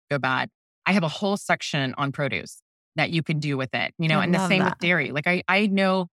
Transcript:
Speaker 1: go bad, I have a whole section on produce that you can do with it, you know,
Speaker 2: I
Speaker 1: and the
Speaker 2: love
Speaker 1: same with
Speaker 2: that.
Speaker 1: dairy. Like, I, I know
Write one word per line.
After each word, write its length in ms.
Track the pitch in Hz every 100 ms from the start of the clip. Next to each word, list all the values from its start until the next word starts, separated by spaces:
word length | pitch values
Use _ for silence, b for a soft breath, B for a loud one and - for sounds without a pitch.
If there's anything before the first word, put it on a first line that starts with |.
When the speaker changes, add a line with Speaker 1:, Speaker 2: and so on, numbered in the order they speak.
| -
Speaker 1:
go 100 | 143
bad, 320 | 131 131 117 _ _ _ -
I 60 |
have 100 | 196
a 60 | 160
whole 280 | - 202 202
section 580 | - 170 - 151 131 -
on 160 | 139
produce 500 | 135 139 92 - - _ _ _
that 160 | - 147
you 120 | 165
can 160 | 151 151
do 200 | 147 135
with 160 | 131
it, 180 | 123 - -
you 100 | 160
know, 120 | 156
Speaker 2:
I 40 |
Speaker 1:
and 80 | -
the 60 | 180
Speaker 2:
love 100 | 185
Speaker 1:
same 160 | 190
with 60 | 185
Speaker 2:
that. 80 | -
Speaker 1:
dairy. 320 | 170 180 135
Like, 160 | 139 175
I, 160 | 180 -
I 180 | 185 214
know 400 | 196 190 190 180